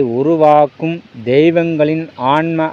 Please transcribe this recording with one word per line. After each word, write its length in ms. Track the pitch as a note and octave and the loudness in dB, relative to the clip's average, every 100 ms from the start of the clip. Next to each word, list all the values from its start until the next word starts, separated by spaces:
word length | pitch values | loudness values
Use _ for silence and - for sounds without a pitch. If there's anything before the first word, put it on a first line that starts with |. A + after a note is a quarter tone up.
| B2 | 0
உருவாக்கும் 840 | A#2+ D3+ D#3+ D3+ D3+ D3 - E3 E3+ - A#2+ | -2 -2 2 4 4 2 -2 -8 -8 -12 -10
தெய்வங்களின் 800 | A2+ C#3 E3 E3+ E3 D#3 D3+ D#3+ E3 - B2+ | -2 2 2 2 -2 0 -2 -2 -8 -6 -2
ஆன்ம 340 | D3+ E3 D#3+ D#3+ | 0 0 -2 -4